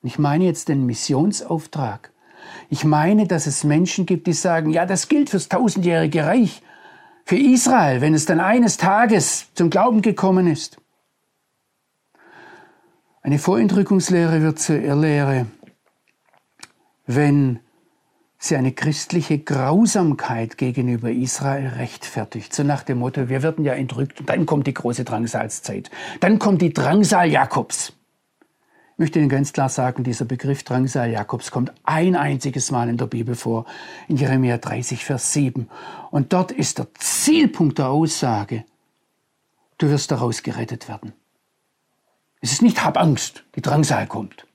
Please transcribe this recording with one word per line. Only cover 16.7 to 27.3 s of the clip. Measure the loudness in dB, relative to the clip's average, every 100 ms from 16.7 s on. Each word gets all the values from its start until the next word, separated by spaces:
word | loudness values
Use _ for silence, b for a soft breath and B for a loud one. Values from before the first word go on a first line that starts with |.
| _ _ _ -4
wenn | 2 4 4 2 -2 _ _ _ _ _ _ _ _
sie | -4 0
eine | 0
christliche | 0 -2 -2 -4 -4 0 -4
Grausamkeit | -2 -2 2 4 4 4 0 0 -4 -4 -6 -4
gegenüber | -4 -2 -2 -2 -2
Israel | -2 -4 -4 -4 -4 -6
rechtfertigt. | -6 -10 -10 -12 -10 -10 -12 -10
So | -2
nach | 0 0
dem | -2 -4
Motto, | -2 -4 -2
"Wir | 0
werden | -2 0
ja | -2
entrückt | -2 -4 -4 -6 -6
und | -4
dann | -2
kommt | 0 0 -2
die |
große | -4 -4 -4
Drangsalzeit. | -6 -4 -4 -4 -6 -8 -10 -10 -12 B B B
Dann | 2 4
kommt | 2 2
die | 2
Drangsal | 0 2 4 4 4 4